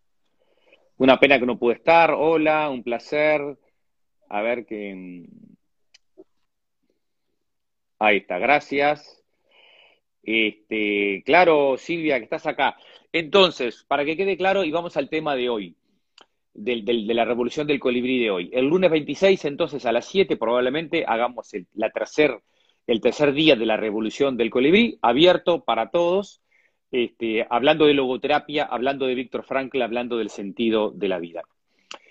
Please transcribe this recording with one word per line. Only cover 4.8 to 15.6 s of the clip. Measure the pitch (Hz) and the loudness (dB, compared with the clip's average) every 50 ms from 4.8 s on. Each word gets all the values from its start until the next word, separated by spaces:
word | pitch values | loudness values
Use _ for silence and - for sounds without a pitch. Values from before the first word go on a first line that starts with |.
| 104 101 95 92 92 90 90 87 85 - - - - - - _ _ _ _ _ _ _ _ _ _ _ _ - - _ _ _ _ _ _ _ _ _ _ _ _ _ _ _ _ _ _ _ _ _ _ _ _ _ _ _ _ _ _ _ _ _ _ _ | -10 -10 -12 -12 -14 -14 -16 -18 -18 -20 -20 -20 -20 -20 -20 _ _ _ _ _ _ _ _ _ _ _ _ -20 -20 _ _ _ _ _ _ _ _ _ _ _ _ _ _ _ _ _ _ _ _ _ _ _ _ _ _ _ _ _ _ _ _ _ _ _
ahí | 107 107 104 | 2 2 2
está, | 98 - - 90 90 | 2 0 -4 -4 -2
gracias. | 104 123 147 147 147 - 139 143 143 147 151 147 - - - _ _ _ _ _ _ _ _ _ _ _ _ _ _ _ _ _ _ _ _ _ _ | 0 2 2 0 0 -2 -2 0 0 0 -2 -2 -8 -18 -20 _ _ _ _ _ _ _ _ _ _ _ _ _ _ _ _ _ _ _ _ _ _
Este, | 107 110 113 110 107 101 _ _ _ 110 110 107 104 104 101 101 101 98 92 - | -2 0 0 0 0 -4 _ _ _ -4 -4 -2 0 0 0 0 -2 -2 -4 0
claro, | 127 147 175 185 170 156 147 143 139 131 | 2 4 4 6 6 4 4 2 2 0
Silvia, | 123 - - 170 170 160 151 139 123 | -2 -4 -8 -6 -4 -2 -2 -2 -4
que | 110 | -4
estás | - 165 156 - | -8 -10 -8 -6
acá. | 156 135 - 139 120 - - - - - - _ _ | -6 -2 -2 -2 -2 -2 -6 -14 -20 -20 -20 _ _
Entonces, | - 165 165 143 196 202 190 170 - - 131 117 - - _ | -6 -6 -2 2 4 4 4 4 2 -2 -6 -6 -6 -10 _
para | - 139 139 147 | -2 -2 -2 0
que | 151 160 | -2 -2
quede | 156 196 196 190 | -2 -2 -4 -2
claro, | 156 185 190 196 196 185 | -2 0 0 0 0 0
y | 151 | -2
vamos | 147 170 170 175 - | -2 -4 -4 -4 -6
al | 156 143 - | -6 -4 -4
tema | 156 156 156 151 143 | -6 -6 -4 -4 -2
de | 127 123 123 | -2 -2 -2
hoy, | 117 107 | -2 -4